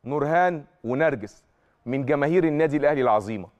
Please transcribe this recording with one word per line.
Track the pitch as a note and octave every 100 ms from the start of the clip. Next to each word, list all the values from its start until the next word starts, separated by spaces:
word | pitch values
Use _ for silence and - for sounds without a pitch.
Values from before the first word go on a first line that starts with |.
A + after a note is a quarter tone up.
نورهان | A#2+ D3 C#3+ E3 F3+ E3 C#3 _
ونرجس | A2 C3 D#3+ C#3 G2+ _ _ _ _ _ -
من | C3+ C3
جماهير | D3 C#3+ F3
النادي | D#3+ D3 D#3+ D3
الأهلي | C#3+ D3+
العظيمة | B2 G#2+ G2+ A2 F2 _